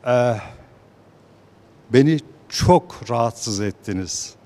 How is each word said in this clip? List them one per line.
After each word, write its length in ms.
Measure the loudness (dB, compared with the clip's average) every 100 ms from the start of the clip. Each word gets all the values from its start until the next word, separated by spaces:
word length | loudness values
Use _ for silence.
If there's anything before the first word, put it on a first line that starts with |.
| 2
e, 280 | 2 2 -2 -8 -20 -20 -20 -20 _ -20 _ _ -20 _ _ _ -20 2
"Beni 260 | 4 4 2 -4 -20 -12
çok 600 | -2 4 4 2 -18 -6
rahatsız 520 | -2 -2 -4 -8 -4
ettiniz." 720 | -4 -6 -8 -6 -6 -10 -12 -18